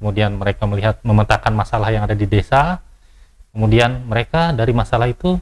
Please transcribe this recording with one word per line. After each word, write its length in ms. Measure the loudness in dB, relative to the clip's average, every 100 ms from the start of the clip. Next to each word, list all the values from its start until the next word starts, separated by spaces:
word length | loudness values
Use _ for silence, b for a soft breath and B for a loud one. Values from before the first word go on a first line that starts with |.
kemudian 320 | -4 -2 -2
mereka 320 | -2 -4 -2 -2
melihat 320 | 0 -2 -2 2
memetakan 480 | 2 2 0 0
masalah 400 | -2 -2 -2 0
yang 160 | 0 0
ada 80 | -2
di 80 | 0
desa, 560 | 0 2 2 0 -2 -10 -20 _ -20 -20 -20 -12
kemudian 560 | -2 2 4 4 0 -4
mereka 480 | -4 -2 0 0
dari 160 | 0 0 0
masalah 320 | 0 0 -2
itu 240 | -2 -2 -2